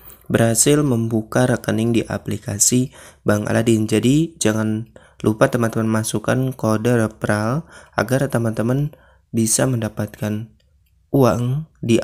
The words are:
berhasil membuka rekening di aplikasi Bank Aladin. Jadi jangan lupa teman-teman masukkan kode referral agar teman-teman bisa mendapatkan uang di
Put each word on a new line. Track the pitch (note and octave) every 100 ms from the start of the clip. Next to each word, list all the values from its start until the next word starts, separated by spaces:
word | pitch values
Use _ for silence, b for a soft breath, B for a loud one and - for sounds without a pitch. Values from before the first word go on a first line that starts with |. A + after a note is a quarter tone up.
| B B -
berhasil | A#2 A#2 A2+ C#3+ D3
membuka | D3 A#2 A2+ A2+ A2 B2+ B2+
rekening | A2+ - G#2+ A#2 A2+
di |
aplikasi | - G2+ - G2+ - G2+ - B2 B2+ B B B
Bank | - G#2 G#2
Aladin. | A2 A2+ A2+ G#2+
Jadi | G#2+ A#2 D3 E3 -
jangan | A2 A2 A2 A2 A2+ b b b
lupa | A2+ A2 C3+
teman-teman | B2 A2+ A2+ A2
masukkan | A2 A2 A2 - B2 C3
kode | B2+ A2 G#2+ A#2+
referral | A#2+ A2 - A2+ G#2 G#2+ C#3+ - B B -
agar | G2+ B2+ C#3
teman-teman | A#2+ A#2 A2 A2+ C3+ D3 b b b _
bisa | A#2 A2 -
mendapatkan | C3+ A#2+ A2 - G#2 - G#2+ G#2+ A2+ _ _ _ _ _ _
uang | C#3 A#2+ G2 B2 C#3+ D#3+ _
di | A#2 A2+